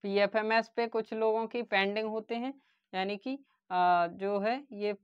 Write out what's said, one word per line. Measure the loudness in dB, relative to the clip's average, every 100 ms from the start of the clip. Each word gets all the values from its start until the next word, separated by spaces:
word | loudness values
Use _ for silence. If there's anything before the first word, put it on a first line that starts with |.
पीएफ़एमएस | 0 2 2 2 2 2 2 -4
पे | -2
कुछ | -2 -4
लोगों | 0 2 2 0
की | -4
पेंडिंग | 0 2 2 0 -4
होते | -6 -6
हैं, | -6 -6 -10 _ _ _
यानी | -6 -4 -4
कि, | -6 -10 _ _ _
अ, | 2 4 4 2
जो | -2 -2 0
है | 0 -2 -6
ये | -6 -4 -4